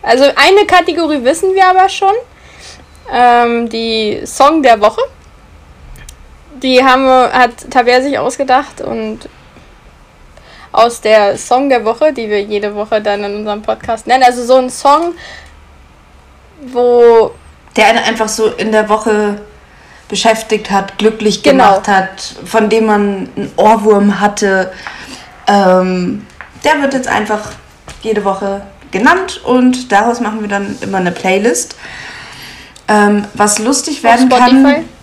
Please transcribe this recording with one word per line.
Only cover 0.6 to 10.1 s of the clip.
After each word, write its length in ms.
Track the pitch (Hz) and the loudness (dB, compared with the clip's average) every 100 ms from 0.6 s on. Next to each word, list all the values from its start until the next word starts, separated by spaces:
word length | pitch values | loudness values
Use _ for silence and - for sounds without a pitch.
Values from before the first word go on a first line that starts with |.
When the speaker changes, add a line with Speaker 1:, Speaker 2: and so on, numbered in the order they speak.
| 392 | 4
Speaker 1:
Kategorie 580 | 359 339 320 320 302 | 2 2 -2 -2 -2
wissen 300 | 240 330 381 381 | -2 0 -2 2
wir 120 | 370 | 4
aber 200 | 370 370 | 4 2
schon. 240 | - 392 440 494 - - - - - - - 494 | 0 -2 -2 -6 -20 -20 -20 -20 -20 -20 -20 -8
Ähm, 580 | 240 247 240 240 233 233 | 2 4 4 2 -2 -4
die 520 | 226 226 220 214 - - | -6 -4 -4 -4 -6 -10
Song 360 | - 269 320 | 2 2 4
der 200 | 262 220 | 2 4
Woche. 200 | 208 208 480 - - - - - - - - - - - - - - 285 | 2 0 -6 -8 -20 -20 -20 -20 -20 -20 -20 -20 -20 -20 -20 -20 -20 -8
Die 220 | 262 254 | 0 2
haben 220 | 269 254 262 | 4 2 4
wir, 260 | 254 247 | 2 2
hat 200 | 254 247 - - | 2 0 -2 -4
Tabea 300 | 262 240 247 | 0 2 2
sich 180 | 269 262 | 0 -2
ausgedacht 640 | 185 - 269 254 285 - | -4 -4 0 0 -2 -12
und 480 | - 226 220 220 - - - - - - - _ _ | -10 -8 -8 -10 -16 -20 -20 -20 -20 -20 -20 _ _